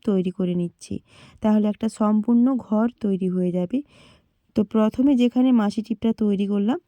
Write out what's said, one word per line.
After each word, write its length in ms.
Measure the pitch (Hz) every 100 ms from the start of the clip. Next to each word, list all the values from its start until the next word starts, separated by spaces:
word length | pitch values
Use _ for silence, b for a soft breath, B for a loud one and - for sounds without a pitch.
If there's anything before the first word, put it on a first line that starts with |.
| -
তৈরি 260 | 190 180
করে 220 | - 180 175
নিচ্ছি। 400 | 175 - - 196 b b b b
তাহলে 260 | 214 214 208
একটা 200 | 202 226
সম্পূর্ণ 560 | - 208 214 214 233 247 262
ঘর 300 | - 214 233 -
তৈরি 280 | 208 190 185
হয়ে 240 | 180 180
যাবে। 260 | 180 180 262 294 b b b b b _ -
তো 60 |
প্রথমে 480 | 208 220 214 - 269 262
যেখানে 340 | 247 247 254
মাছি 300 | 240 208 202
টিপটা 300 | 214 220 226
তৈরি 320 | 220 214 196 202
করলাম 320 | 202 202 320